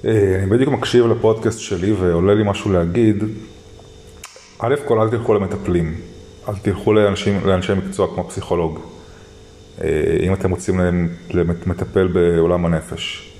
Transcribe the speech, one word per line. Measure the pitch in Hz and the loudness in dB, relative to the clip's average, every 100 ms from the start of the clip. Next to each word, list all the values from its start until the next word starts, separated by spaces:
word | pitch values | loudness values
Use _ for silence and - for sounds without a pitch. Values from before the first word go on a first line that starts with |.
אה, | 113 110 98 92 | 2 2 4 2
אני | 98 | 2
בדיוק | 117 131 | 2 2
מקשיב | 123 - 123 117 | 0 2 4 4
לפודקאסט | 110 110 110 113 - | 2 2 2 -2 -4
שלי | - 92 95 | -6 -2 0
ועולה | 101 90 85 95 | 2 2 4 4
לי | 104 104 | 4 2
משהו | 98 107 | 0 0
להגיד. | 90 85 98 113 101 107 - - - - - - - - - - - - - | 2 2 2 2 2 -4 -8 -16 -20 -20 -20 -20 -20 -20 -20 -20 -20 -20 -8
א' | 117 147 | -2 -2
כל, | - 113 | 0 2
אל | 110 | 2
תלכו | 117 113 | 0 2
למטפלים. | 104 92 - - 87 80 80 - - - - - | 2 0 -4 0 0 0 -6 -12 -20 -20 -14 -10
אל | 98 | -4
תלכו | 107 92 - | -2 0 2
לאנשים, | 107 104 95 104 98 | 4 4 2 0 0
לאנשי | 95 92 90 | 2 0 0
מקצוע | 95 95 98 92 | -2 -2 -2 -2
כמו | - 87 | -2 -8
פסיכולוג. | - - 175 113 78 - - - - - - - - - - | -10 -4 -2 -2 -6 -14 -20 -20 -20 -20 -20 -20 -20 -20 -8
אה, | 80 76 80 80 | -4 0 0 0
אם | 85 | 0
אתם | 95 92 | -2 -2
רוצים | 90 - 92 | -4 -2 0
למ-, | 90 87 85 - - | 0 0 -4 -6 -6
למט-, | 87 85 85 92 | -2 -2 -2 -6
מטפל | 87 92 95 92 | -6 -2 0 0
בעולם | 90 87 85 82 87 85 | 2 2 2 2 2 0
הנפש. | 82 78 80 - - - | -2 -4 -10 -10 -12 -16